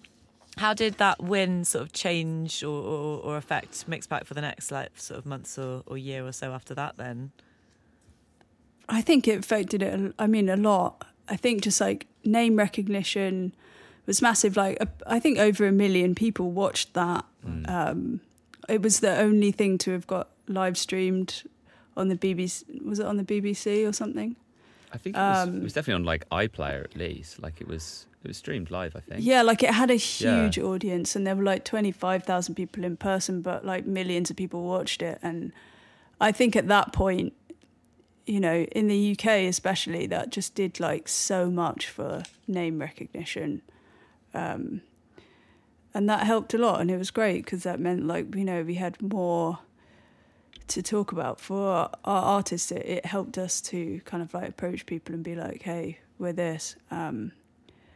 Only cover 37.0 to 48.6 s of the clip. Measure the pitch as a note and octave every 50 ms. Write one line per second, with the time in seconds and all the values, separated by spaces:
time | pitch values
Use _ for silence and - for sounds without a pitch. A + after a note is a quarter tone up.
37 | F#3+ G3 F#3 F#3 F#3 - - _ _ - - - _ _ _ _ _ _ _ _
38 | _ _ _ _ _ - G#3+ G3 F#3+ E3 D#3+ E3+ D#3+ - - A3 G#3+ G#3 G3+ G3+
39 | G3+ G#3 G3+ - - A3 A3 G3+ F#3 F#3 F#3 - - F3+ G3 - - - E3 E3+
40 | F#3+ G3 F3 F3 - B3 - G3+ F#3+ - - - G3 F3+ - - C4 B3 - -
41 | - - - - - - G3 F#3 F3+ F3+ F3+ F3 E3+ D#3 - - - - - -
42 | - C#3 - - F3 - - _ _ - F#3+ F#3 F3 E3 D#3+ D#3 - D#3 - -
43 | - - - E3 E3+ - - - D#3+ D3+ C#3+ - - _ - _ _ _ _ _
44 | _ _ _ _ _ _ - F#3 E3+ E3 - - - - - F#3 - _ _ _
45 | _ _ _ - - _ _ _ _ _ _ _ _ _ _ _ _ _ - G#3+
46 | G3+ G#3 G#3+ - G#3+ G#3+ A3+ A3 G#3+ - - A3+ A#3+ A3+ F#3 - E3+ F3 F#3 F3+
47 | F#3 F#3+ - A#3 A3 G#3 F3+ - - - F#3+ F3+ F3 F3+ F3 - E3+ F3 F3+ F3
48 | - D#3+ E3+ E3+ E3+ - - F#3+ G3 F#3+ F3+ E3+